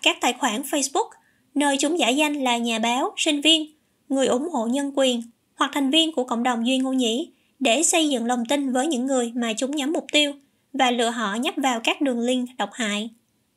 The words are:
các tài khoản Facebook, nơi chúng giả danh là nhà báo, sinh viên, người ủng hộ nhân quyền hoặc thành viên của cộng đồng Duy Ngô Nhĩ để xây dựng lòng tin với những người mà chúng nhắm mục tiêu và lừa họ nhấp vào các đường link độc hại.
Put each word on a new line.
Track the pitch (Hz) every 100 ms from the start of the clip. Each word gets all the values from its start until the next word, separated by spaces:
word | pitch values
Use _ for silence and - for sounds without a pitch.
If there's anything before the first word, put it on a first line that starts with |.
các | 302 320
tài | 285
khoản | 247 262 214
Facebook, | 302 302 262 359 466 - _ _ _
nơi | 285 285 277
chúng | 285 339
giả | 226
danh | 269 302
là | 294 254 240
nhà | 233 226
báo, | 233 247 359 -
sinh | 330 294
viên, | 302 320 311 _ _ _ -
người | 269 233
ủng | 240 330
hộ | 285 226
nhân | 262 277
quyền | 277 262 240 233 _ _
hoặc | - 277
thành | 294 269
viên | 311 320
của | 320
cộng | 254 233
đồng | 240 233 233
Duy | 262
Ngô | 262
Nhĩ | 262 240 233 339 _ _ -
để | 254 233
xây | 330 349 311
dựng | 254 233
lòng | 247 226
tin | 294 277
với | 254 294
những | 254 269
người | 262 233
mà | 240 233
chúng | 220 262
nhắm | 294 269
mục | 330 -
tiêu | 294 294 285 _ _ _
và | 262 254
lừa | 240 233
họ | 233 214
nhấp | 214 294 311
vào | 269 233
các | 262 349
đường | 285 233
link | 240 254 247 -
độc | 202
hại. | - 214 208 226 - _ _ _